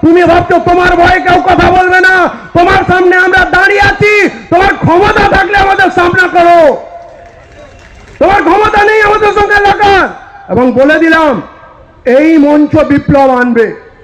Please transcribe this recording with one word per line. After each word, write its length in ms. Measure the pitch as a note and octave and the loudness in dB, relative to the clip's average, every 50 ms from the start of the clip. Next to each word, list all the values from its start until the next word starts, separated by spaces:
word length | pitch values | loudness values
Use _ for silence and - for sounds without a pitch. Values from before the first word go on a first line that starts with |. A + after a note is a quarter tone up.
| - | 2
তুমি 180 | D#4+ E4+ F4+ F4 | 2 2 2 2
ভাবছো 360 | D#4+ E4+ F4+ F4 - F4+ E4+ E4+ F4 | 2 0 0 0 0 -2 -2 0 0
তোমার 260 | F4 F4+ F4+ F4+ F4+ | -2 0 0 0 0
ভয়ে 240 | E4+ F4 F4+ F#4 F#4 | 0 0 0 0 0
কেউ 200 | - F4+ F4+ F4+ | 0 0 -2 0
কথা 300 | F4+ F#4+ F4+ - F4 F4+ | 0 0 0 0 0 0
বলবে 300 | F4+ F#4 F#4 F4+ F4+ F#4 | 0 0 0 0 0 2
না, 280 | F#4 F#4+ F#4+ F#4 F4 D4 - - - - - E4+ | 2 2 2 0 0 -2 -6 -10 -18 -6 -2 0
তোমার 260 | F4 G4 - F#4+ F#4+ - | 0 2 0 -2 -2 -2
সামনে 280 | F4+ F#4 F#4 F4+ F#4 | -2 0 0 2 2
আমরা 280 | F#4 F#4 F#4 F#4 F#4+ F4+ | 2 0 2 2 0 0
দাঁড়িয়ে 360 | - - F4+ F#4 G4+ G4+ G4+ | 0 0 0 0 0 0 0
আছি, 480 | - G4+ - - G4+ G#4 G#4+ G#4 G4 D4+ - - - - | 0 0 0 0 0 0 0 0 0 -2 -4 -8 -8 -2
তোমার 240 | E4 F4 F#4+ G4+ D4+ | 0 0 0 0 -2
ক্ষমতা 600 | - - - D#4+ F4+ G4+ G#4 G#4 G4+ G4+ G4 G4 | -2 -2 0 0 2 0 0 0 0 0 0 0
থাকলে 220 | F#4+ G4 F4 G4+ G4 | -2 -2 0 0 0
আমাদের 320 | G4 G4+ - G4+ F#4+ F4 | 0 0 0 0 0 0
সামনা 380 | F4+ F#4 F4 F4 F4 F#4+ F#4 F4 | 0 0 -2 0 0 0 -2 0
করো, 480 | - F4+ E4+ E4+ F4 E4+ E4 C#4+ A3+ - - - - - - - - - - - - - - - - - - - - - - - - - - - - - | 0 2 2 4 4 4 4 2 0 -2 -10 -16 -20 -20 -20 -20 -20 -20 -20 -20 -20 -20 -20 -20 -20 -20 -20 -20 -20 -20 -20 -20 -20 -20 -20 -20 -6 -2
তোমার 240 | - F#4 G4 G#4 G4+ | -2 0 0 0 0
ক্ষমতা 420 | - - G4+ G#4+ G#4+ - G#4 G#4 | 0 0 0 0 0 0 0 0
নেই 180 | G#4 G#4+ A4 G#4+ | 0 0 0 0
আমাদের 300 | G#4 G#4 G#4+ G#4+ G#4 F#4+ | 0 0 0 0 0 0
সঙ্গে 280 | G4+ G4+ G4 G#4 G4+ | 0 -2 0 0 0
লাগার।" 480 | G4+ G4+ G4+ G#4 G#4 G4+ G4 F#4+ D#4 A3+ F3+ - - - - - - - | 0 0 0 0 0 2 2 2 0 -2 -6 -14 -20 -20 -20 -20 -12 -6
এবং 240 | F#3 A3 B3+ B3+ A3+ | -4 -2 -2 0 0
বলে 260 | A#3+ C4+ D4 D#4 D#4+ | 0 2 2 2 0
দিলাম 440 | E4 E4 D#4+ D#4+ D#4+ D4+ B3+ F3+ - - - - - - - - - - - - _ | 0 0 0 0 0 0 -2 -4 -8 -14 -20 -20 -20 -20 -20 -20 -20 -20 -20 -10 _
এই 340 | - A#3+ C4+ D4+ D#4+ E4 D#4+ | -2 0 2 2 2 2 2
মঞ্চ 380 | C#4+ C#4+ D4 D4+ D4+ D4 - | 2 2 2 0 0 0 0
বিপ্লব 540 | D#4+ C#4+ B3 C#4+ C#4+ - - C#4+ C#4 C#4 C4 | -2 0 0 -2 -2 -2 0 0 0 2 0
আনবে 540 | B3+ B3 B3 B3 A#3 A#3 A3+ G3 - - - - - - | 0 0 -2 -2 0 -2 -2 -2 -4 -12 -18 -20 -20 -20